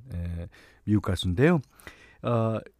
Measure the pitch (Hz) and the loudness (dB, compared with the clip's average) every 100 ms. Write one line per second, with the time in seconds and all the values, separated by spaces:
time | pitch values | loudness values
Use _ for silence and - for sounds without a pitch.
0 | 123 87 85 85 85 - - _ - 104 | -10 -8 -8 -8 -12 -16 -20 _ 0 0
1 | - 92 95 87 147 175 - _ - - | 0 -2 -2 4 4 4 0 _ -20 -20
2 | - _ 113 117 113 110 - | -20 _ -4 0 0 -2 -8